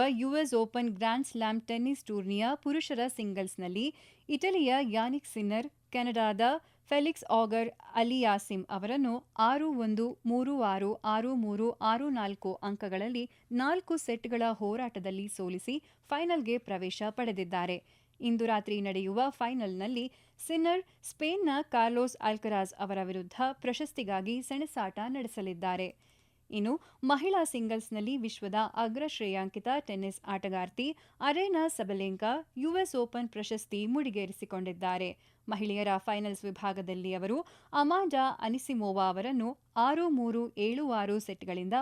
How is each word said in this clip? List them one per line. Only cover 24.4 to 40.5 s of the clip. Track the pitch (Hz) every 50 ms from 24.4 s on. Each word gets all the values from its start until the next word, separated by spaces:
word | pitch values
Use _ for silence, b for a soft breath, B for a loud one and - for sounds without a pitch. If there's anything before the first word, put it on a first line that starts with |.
ಸೆಣಸಾಟ | 254 - 277 277 311 302 - 262 214 190 - - 214 240
ನಡೆಸಲಿದ್ದಾರೆ. | 262 277 247 226 - 226 196 185 185 170 196 185 180 180 185 180 - b b b b b b b b b b -
ಇನ್ನು | - 214 202 220 269 339 B B B B -
ಮಹಿಳಾ | 262 285 269 294 381 381 370 330
ಸಿಂಗಲ್ಸ್ನಲ್ಲಿ | - - 247 226 220 226 220 220 - 220 214 208 226 269 269
ವಿಶ್ವದ | 220 226 - - - 202 190 214 220 208 -
ಅಗ್ರ | - 233 226 220 262 294 311
ಶ್ರೇಯಾಂಕಿತ | - - 226 202 190 190 190 190 - 208 185 240 262 294
ಟೆನ್ನಿಸ್ | 294 - 208 190 190 190 190 - -
ಆಟಗಾರ್ತಿ | - 202 190 - 202 190 185 180 180 - - 247 285 320 b b b b b
ಅರೆನಾ | 254 277 294 339 381 392 370 320 320 320
ಸಬಲೆಂಕಾ | - - 214 190 202 196 190 196 190 185 214 214 254 311 320 - _ 254
ಯು | 262 320 330 370
ಎಸ್ | 381 359 -
ಓಪನ್ | 254 240 233 - 240 240 226
ಪ್ರಶಸ್ತಿ | - 214 214 - 220 214 - - - 202 208
ಮುಡಿಗೇರಿಸಿಕೊಂಡಿದ್ದಾರೆ. | 220 247 294 294 262 202 208 196 180 202 - - - - 185 185 185 180 175 190 185 180 180 185 180 185 b b b b b b -
ಮಹಿಳೆಯರ | 214 196 214 208 202 202 208 202 196 190
ಫೈನಲ್ಸ್ | - - 214 208 208 208 196 190 -
ವಿಭಾಗದಲ್ಲಿ | 202 190 - - 202 190 196 190 175 185 185 180 185 185
ಅವರು | 185 180 190 233 294 349 B B B B B -
ಅಮಾಂಡಾ | 285 294 294 339 381 392 349 285 269 262 262 - -
ಅನಿಸಿಮೋವಾ | - 226 233 254 - - 269 233 208 202 190 196 190 190
ಅವರನ್ನು | 180 190 208 254 269 254 220 233 277 - _ _ _ 233
ಆರು | 233 262 294 320 349 339
ಮೂರು, | 302 254 240 233 226 233 233 233